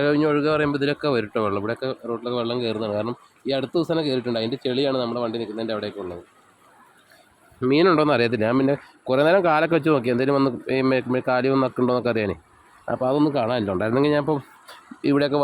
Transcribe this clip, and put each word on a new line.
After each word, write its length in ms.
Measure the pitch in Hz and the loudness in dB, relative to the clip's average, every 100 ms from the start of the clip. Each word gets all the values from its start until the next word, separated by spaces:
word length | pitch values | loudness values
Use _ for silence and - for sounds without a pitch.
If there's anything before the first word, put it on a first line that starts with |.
കവിഞ്ഞ് 220 | 143 147 151 | 2 2 2
ഒഴുകുക 200 | 147 147 | 2 2
പറയുമ്പോൾ 240 | 151 147 143 | 2 0 0
ഇതിലൊക്കെ 280 | 143 143 151 | -2 -2 0
വരും 160 | 123 104 | 0 0
ട്ടോ 100 | 117 | -2
വെള്ളം. 160 | 107 101 | 0 0
ഇവിടെയൊക്കെ 260 | 104 117 131 127 117 | -4 -4 -6 -8 -6
റോട്ടിലൊക്കെ 300 | 117 120 123 | -6 -4 -4
വെള്ളം 180 | 117 123 | -2 -2
കയറുന്നതാണ്. 320 | 120 107 110 104 | -2 -2 -2 -2
കാരണം 180 | 110 123 _ _ 123 | -4 -6 _ _ -4
ഈ 40 | 135 | -4
അടുത്ത 180 | 131 175 | -2 -2
ദിവസം 160 | 151 | -2
തന്നെ 100 | 165 151 | -2 0
കയറിയിട്ടുണ്ട്, 320 | 131 120 117 | -2 -2 -2
അതിൻ്റെ 180 | 113 131 135 | -2 -4 -2
ചെളിയാണ് 320 | 127 143 135 | 0 0 0
നമ്മുടെ 180 | 120 117 | -2 -2
വണ്ടി 120 | 117 117 | -4 -4
നിൽക്കുന്നതിൻ്റെ 340 | 107 107 113 107 | -6 -6 -4 -4
അവിടെയൊക്കെ 240 | 104 98 | -6 -8
ഉള്ളത്. 180 | 92 87 87 _ _ _ _ _ - _ _ - _ _ _ - 127 | -10 -10 -16 _ _ _ _ _ -20 _ _ -20 _ _ _ -4 2
മീനുണ്ടോയെന്ന് 440 | 147 185 156 151 127 | 4 4 4 2 2
അറിയത്തില്ല. 280 | 120 117 107 | 2 0 0
ഞാൻ 80 | 131 | 2
പിന്നെ 140 | 139 143 - - - | 2 0 -6 -16 -2
കുറേ 140 | 131 151 | 2 4
നേരം 140 | 190 175 | 4 4
കാലൊക്കെ 260 | 156 160 165 | 2 2 2
വെച്ച് 120 | 156 | 2
നോക്കി, 160 | 147 120 | 2 2
എന്തേലും 200 | 120 135 139 | 0 2 2
വന്ന് 120 | 135 117 - 131 | 0 -2 -4 0
ഈ 20 | 131 | 2
മേ-, 120 | 131 120 | 0 0
മേ-, 100 | 127 127 | -2 0
കാലി 200 | 127 131 | 0 2
വന്ന് 100 | 135 131 | 0 0
നക്കുണ്ടോയെന്നൊക്കെ 460 | 120 123 123 117 | 0 0 2 0
അറിയാനേ. 220 | 113 101 85 _ _ - - - | 0 -2 -4 _ _ -20 -16 -8
അപ്പോൾ 140 | 117 127 | -4 0
അതൊന്നും 220 | 147 151 139 | 2 2 0
കാണാനില്ല. 320 | 113 123 101 92 | -2 0 -2 -2
ഉണ്ടായിരുന്നെങ്കിൽ 380 | 110 123 147 147 | 0 2 2 2
ഞാൻ 60 | 147 | 0
ഇപ്പം 140 | 147 - - - - - - 139 | -4 -4 -20 -20 -20 -20 -6 0
ഇവിടെയൊക്കെ 280 | 143 143 143 | 2 2 2